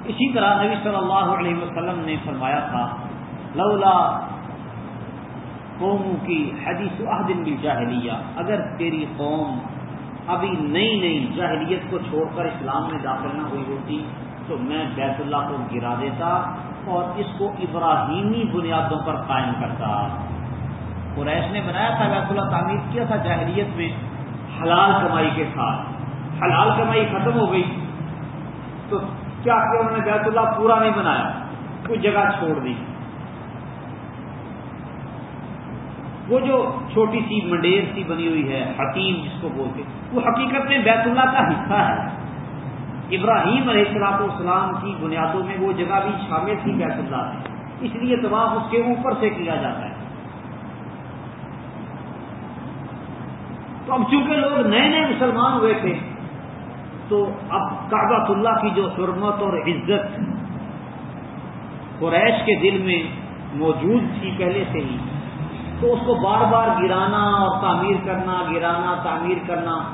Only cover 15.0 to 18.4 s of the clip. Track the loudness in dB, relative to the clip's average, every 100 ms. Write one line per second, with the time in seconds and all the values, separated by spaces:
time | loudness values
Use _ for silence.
15 | -2 -2 -2 -2 -2 -4 -4 -4 -2 -2
16 | -2 -2 0 0 -2 -6 -10 -10 -2 -2
17 | -2 -4 -4 -2 -4 -2 -4 0 2 2
18 | 2 0 0 0